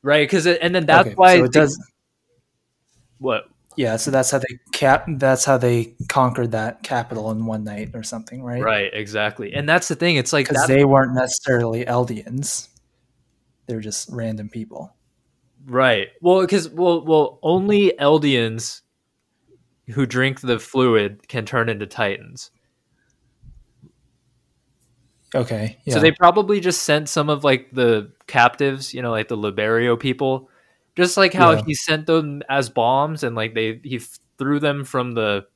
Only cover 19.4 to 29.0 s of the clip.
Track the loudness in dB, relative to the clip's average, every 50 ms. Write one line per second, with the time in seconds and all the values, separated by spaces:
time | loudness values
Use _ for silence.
19.4 | _ _ _ _ _ _ _ _ _ -10 -4 -4 -4 -2 0 -2 -2 -2 -2 -4
20.4 | -2 -2 -2 -2 -4 -6 0 2 2 4 4 2 2 0 -6 -12 _ _ -8 -8
21.4 | -8 -4 -2 -2 -2 -2 -4 -8 -10 -12 -6 -4 -4 -4 -4 -8 -12 -20 -20 -20
22.4 | -20 -20 _ _ _ _ _ _ _ _ _ _ _ _ _ _ _ _ _ _
23.4 | _ -20 -20 -20 _ _ _ _ -20 -20 _ _ _ _ _ _ _ _ _ _
24.4 | _ _ _ _ _ _ _ _ _ _ _ _ _ _ _ _ _ _ -4 -4
25.4 | -2 -2 -4 -6 -6 -8 -10 _ _ -2 0 2 2 2 2 6 4 4 4 4
26.4 | 0 0 0 0 0 -2 -2 -2 0 0 0 0 0 -2 -4 -2 -2 -2 -2 0
27.4 | 2 2 0 0 -2 _ -4 0 2 2 2 2 -2 -8 _ _ _ -2 2 4
28.4 | 4 4 2 0 -2 -2 -2 -4 -10 -12 -10 -8